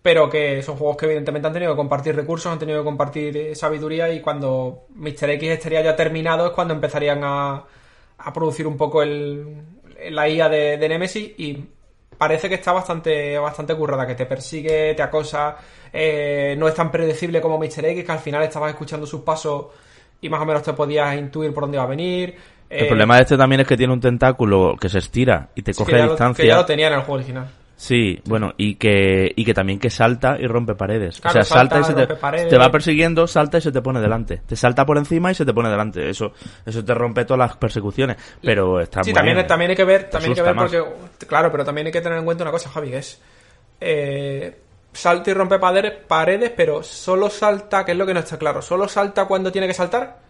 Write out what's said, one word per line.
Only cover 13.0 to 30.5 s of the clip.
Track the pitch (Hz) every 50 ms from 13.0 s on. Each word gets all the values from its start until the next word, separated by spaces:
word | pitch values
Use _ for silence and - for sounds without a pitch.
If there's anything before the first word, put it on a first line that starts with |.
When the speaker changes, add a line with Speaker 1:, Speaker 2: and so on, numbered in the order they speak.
| 160 165 156 147 147 143 143 147
Speaker 1:
bastante | 147 151 147 - 151 147 165
currada, | 156 151 143 135 135 127
que | 123 123
te | 120 -
persigue, | 123 135 131 139 - - 160 147 156 156 156 156 156 156
te | 156
acosa, | 147 131 - 156 151 135 - 147 147 147 147 - - - - - - -
eh, | - 156 156 160 151 147 147 147 143 143 139 143 143 147
no | 156 156
es | 156
tan | 165 165 160
predecible | - 165 165 160 156 156 180 170 165 160
como | 160 160 160 156
Mister | 156 156 - - 147
X, | 160 175 180 175
que | -
al | 165 156
final | - 151 139 147
estabas | 156 156 156 160 147 151
escuchando | 151 - 156 143 160 151 151
sus | 139 160 143
pasos | 135 - 156 156 - 156 147 143 - - - - _ _ - - _ _ _ _
y | - 156
más | 156 156
o | 160
menos | 156 156 147
te | 147 160 143
podías | 139 151 143 147 151 147 143 143
intuir | 147 143 139 139 156 156 151 143
por | 147 143
dónde | 147 143 139
va | 127
a | 127
venir. | 135 147 170 180 180 180 180 175 180 - - - _ _ - _
Speaker 2:
El | - 143 147
Speaker 1:
Eh, | -
Speaker 2:
problema | 117 107 107 110 120
de | 123
este | 131 - 147 131
también | 135 131 135 135
es | 135
que | - 135
tiene | 120 127 127
un | 127 123
tentáculo | 117 127 120 120 - 127 131 - 123 104 101 95 92 90 - -
que | - 92
se | 90 95
estira | 87 - - 117 127 127 107 80 67 - -
y | -
te | - -
Speaker 1:
sí, | 101 -
Speaker 2:
coge | 107 -
Speaker 1:
que | 135
Speaker 2:
a | 156
Speaker 1:
ya | 151
lo, | 156
Speaker 2:
distancia. | 160 156 156 131 123 -
Speaker 1:
que | 160 -
ya | 165
lo | 175 175
tenía | 175 151 147 156 156
en | 151
el | 139
juego | 131 143 143
original. | 131 127 131 123 131 127 131 - _ _ _ _
Speaker 2:
Sí, | _ - - 127 120 113 98 87 - -
bueno, | 98 110 110 107 95 -
y | - 101 104 98
que, | - - 110 104 98 98 95 95 95 95 92 -
y | - 113
que | 113
también | 107 98 95 95 98 95
que | - 117
salta | - - 120 117 123 120 - 127 143 -
y | -
rompe | 120